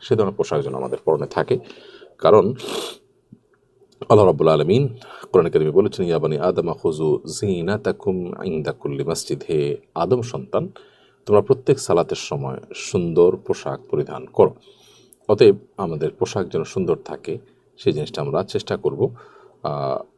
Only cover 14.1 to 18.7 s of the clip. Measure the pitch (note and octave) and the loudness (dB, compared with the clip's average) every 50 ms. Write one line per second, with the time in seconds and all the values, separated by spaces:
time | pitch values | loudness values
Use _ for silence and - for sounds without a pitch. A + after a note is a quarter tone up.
14.1 | D2 C2 - - - - F#2+ - - - _ _ _ _ _ _ _ _ _ _ | -8 -14 -14 -4 2 2 2 2 2 -4 _ _ _ _ _ _ _ _ _ _
15.1 | - - _ - G#2 G2 B2 G#2 G2 G2 - _ _ - F#2+ E2+ D#2+ D2 D#2 D#2 | -20 -8 _ 0 4 6 6 6 6 4 0 _ _ -10 -8 -6 -6 -4 -6 -6
16.1 | - - F#2 - - G#2 F2+ E2 F#2 E2 D#2 - - G2 F2+ E2 D#2+ D2+ - - | -4 -4 -6 -4 -4 -4 -6 -4 -4 -6 -6 -6 -6 -4 -2 -2 -2 -4 -6 -10
17.1 | D#2+ C#2+ - D#2+ E2 - - _ _ _ _ _ _ - - G2+ D#2+ D2+ D2+ - | -14 -12 -10 -10 -10 -10 -12 _ _ _ _ _ _ -6 -2 -2 -2 -2 -4 -8
18.1 | - D#2+ D2 C#2+ C#2 E2+ F#2+ - - G#2 - - | -8 -8 -6 -4 -4 -4 -4 -4 -6 -6 -6 -6